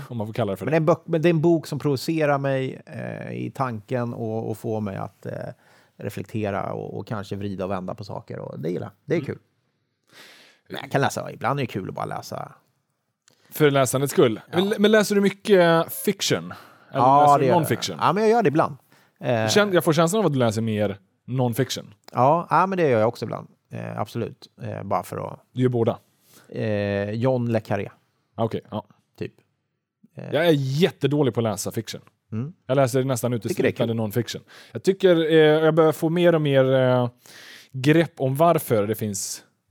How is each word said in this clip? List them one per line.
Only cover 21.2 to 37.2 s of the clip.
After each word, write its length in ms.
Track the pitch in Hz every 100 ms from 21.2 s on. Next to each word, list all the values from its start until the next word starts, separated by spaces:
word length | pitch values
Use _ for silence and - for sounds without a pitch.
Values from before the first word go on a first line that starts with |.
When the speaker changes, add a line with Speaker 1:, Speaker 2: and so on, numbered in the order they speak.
| -
Speaker 1:
non-fiction. 680 | 127 123 113 127 - - - -
Speaker 2:
Ja, 340 | 123 131 165 -
ja, 180 | 156 190
men 100 | 190
det 120 | 156
gör 100 | 113
jag 80 | 110
också 180 | - 110
ibland. 220 | - - _ _
Eh, 280 | 113 - 113
absolut. 480 | 107 117 110 - - _
Eh, 220 | 110 107
bara 200 | 98 92
för 300 | 85 104 98
att 60 | - _
Speaker 1:
Du 80 | 123
gör 80 | 127
båda? 300 | 120 113 95 _ _ _ - _
Speaker 2:
Eh, 640 | 120 113 104 101 101 101
John 400 | 110 131 127 120
le 80 | 113
Carré. 300 | - 104 - - _ _ _ -
Speaker 1:
Ah, 80 |
okej, 180 | 113 101 -
ja. 140 | 104 - _ _ -
Speaker 2:
Typ. 140 | - - _ _ _ _ _ _ _ -
Eh. 60 | 87
Speaker 1:
Jag 140 | 135 170
är 40 | 147
jättedålig 760 | 131 139 175 - 139 147 135
på 60 | 117
att 40 |
läsa 280 | 113 98 95
fiction. 300 | 113 - - - _ _
Speaker 2:
Mm. 220 | 107 139 - -
Speaker 1:
Jag 80 | 135
läser 280 | 131 131
nästan 280 | 131 123 120
Speaker 2:
Tycker 100 | 120 113 -
det 40 | 117
är 20 |
Speaker 1:
uteslutande 240 | - 117
Speaker 2:
kul. 60 | 113 107 123
Speaker 1:
non-fiction. 180 | 113 - - - -
Jag 120 | 120
tycker, 320 | - 196 190 165 156
eh, 60 | 160
jag 380 | 156 156 160 160
börjar 160 | 160
få 180 | - 165
mer 260 | 175 175 165
och 60 |
mer, 320 | 151 135 131
eh, 360 | 131 127 127 120 -